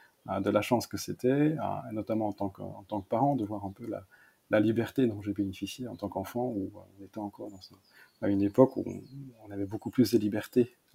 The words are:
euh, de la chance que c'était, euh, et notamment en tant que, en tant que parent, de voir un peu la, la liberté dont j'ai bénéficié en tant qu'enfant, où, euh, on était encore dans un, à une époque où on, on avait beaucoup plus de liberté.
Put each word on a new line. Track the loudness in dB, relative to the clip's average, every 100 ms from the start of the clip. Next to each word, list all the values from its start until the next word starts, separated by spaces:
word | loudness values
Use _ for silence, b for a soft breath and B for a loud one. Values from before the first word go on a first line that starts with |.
| b _ -6
euh, | -2
de | 2
la | 2
chance | 4 0 0
que | -8
c'était, | -8 -2 2
euh, | 4 2 0 -4 -4 -6
et | -8
notamment | -2 -2 -2
en |
tant | -2 -6
que, | -6
en | -12 -12 -8
tant | -8
que | -2
parent, | 2 2 2
de |
voir | -2 -6 -8
un |
peu | -10 -10
la, | -10 -12 b b b _
la | 2
liberté | 4 2 0 2 2
dont | 0
j'ai | -6
bénéficié | -4 -4 -4 -10 -8 -10
en | -8
tant | -6
qu'enfant, | -6 -6 -4 -4 -4
où, | -6 -10
euh, | -20 -20
on | -16
était | -10
encore | -10 -10 -14
dans | -14
un, | -20 -20 _ -20 -20 _ 0
à |
une | 4
époque | 4 6 6 6
où | -6
on, | -8 -12 -16 -16 -18 -14
on |
avait | -8 -6
beaucoup | -6 -2
plus | 2 4
de | 6
liberté. | 4 0 0 2 2 -2 _